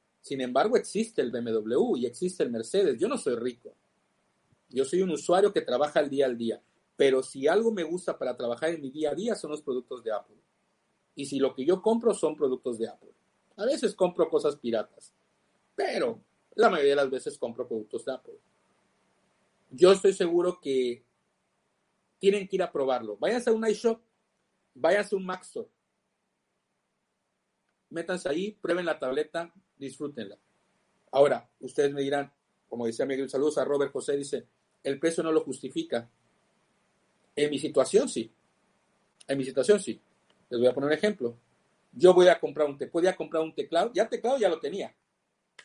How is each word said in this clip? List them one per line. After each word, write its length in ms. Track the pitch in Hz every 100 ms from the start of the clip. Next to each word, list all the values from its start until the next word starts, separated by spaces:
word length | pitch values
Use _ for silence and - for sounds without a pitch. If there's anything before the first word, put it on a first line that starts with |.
| _ _
Sin 200 | - 135
embargo, 360 | 127 127 190 240
existe 440 | - 196 226 -
el 100 | 127
B 100 | 120
M 100 | 117
W 480 | 113 107 131 240 156
y 80 | 120
existe 360 | - 185 -
el 80 | 139
Mercedes. 480 | 117 113 190 185 120
Yo 100 | 196
no 100 | 143
soy 160 | -
rico. 400 | 117 123 120 - - _ _ _ _ _ _ _ _ _
Yo 160 | 123 131
soy 160 | 180
un 80 | 190
usuario 420 | 147 - 180 202
que 80 | 196
trabaja 400 | - 123 147 160
al 80 | 143
día 160 | 135
al 140 | 131 117
día. 240 | 117 104 _ _ _ -
Pero 260 | 139 131
si 260 | 131 135 139
algo 240 | 185 226
me 100 | 214
gusta 360 | 160 180 185 -
para 180 | 127 120
trabajar 340 | 120 120 160
en 100 | 165
mi 100 | 139
día 200 | 143 151
a 40 |
día 200 | 147 226
son 160 | 165 156
los 100 | 147
productos 420 | - 127 - 123
de 80 | 110
Apple. 240 | 104 - _ _ _ _ _ _ _ _
Y 120 | - 139
si 120 | 139
lo 160 | 131
que 120 | 131 135
yo 160 | 190
compro 320 | 214 226 226
son 200 | 190 -
productos 440 | 156 143 127 - 113
de 100 | 110
Apple. 240 | - - _ _ _ _ -
A 100 | 220
veces 280 | 311 214
compro 360 | - 180 175 160
cosas 260 | 156 147 143
piratas, 560 | 120 113 107 - - _ _ _ _ _ _
pero 440 | - 381 233 131 113 _ _ _
la 160 | - 220
mayoría 220 | 180 143
de 40 | 143
las 140 | 135
veces 260 | 131 147 -
compro 320 | 120 117 117
productos 340 | 113 107 117
de 100 | -
Apple. 260 | 131 - - _ _ _ _ _ _ _ _ _ _ _ _ _
Yo 220 | 131 180
estoy 220 | 196 196
seguro 440 | 190 175 170 180 175
que 460 | 143 131 123 120 _ _ _ _ _ _ _ _ _ _ _ _
tienen 300 | 190 202 190
que 80 | 185
ir 60 |
a 100 | 170
probarlo. 460 | 151 135 123 113 104
Váyanse 320 | 156 240 233
a 20 |
un 160 | 220 220
iShop, 320 | 214 233 226 _ _ _ _ _ _ _
váyanse 400 | - 156 196 202
a 40 | 196
un 80 | 185
Mac 160 | 185
Store. 260 | - - 110 _ _ _ _ _ _ _ _ _ _ _ _ _ _ _ _ _ _ _ _ _ _
Métanse 360 | 160 170 180 170
ahí, 220 | 156 196
prueben 340 | 214 - 175 175
la 120 | 151
tableta, 540 | 131 135 151 170 170 _ _ _
disfrútenla. 640 | 139 - 147 143 101 - _ _ _ _ _ _ _
Ahora, 360 | 131 143 120 - _
ustedes 320 | 127 - 143
me 80 | 143
dirán, 320 | 135 143 139 _ _ _ _
como 160 | 120 117
decía 180 | 113
Miguel, 240 | 135 135 135
saludos 300 | - 151 147
a 80 | 131
Robert 260 | 143 139
José, 240 | 139 - 143
dice, 300 | 139 131 - _ _ _
"El 160 | 135 139
precio 240 | 165 165
no 80 | 160
lo 120 | 160
justifica". 680 | 160 127 135 165 160 117 117 _ _ _ _ _ _ _ _ _ _ _ _ -
En 140 | 147
mi 80 | 143
situación, 500 | 147 139 127 180 254
sí. 240 | - - _ _ _ _ _ _ _ _ _ -
En 80 | 139
mi 80 |
situación, 340 | 131 135 127 208
sí. 220 | 196 110 _ _ _ _ _
Les 100 | 123
voy 100 | 123
a 60 |
poner 140 | 127 143
un 60 |
ejemplo. 420 | 156 214 202 117 120 _ _ _ _ _
Yo 200 | - 180
voy 140 | 180 180
a 120 | 165
comprar 260 | 156 143 147
un 120 | 143
te-, 80 | 127
podía 280 | 170 180
comprar 280 | 185 - 165
un 120 | 160
teclado, 360 | 156 - 165 208
ya 120 | 247
el 40 | 226
teclado 300 | 233 226 269
ya 100 | 202
lo 100 | 160
tenía. 340 | 139 190 131 - _ _ _ _ _ -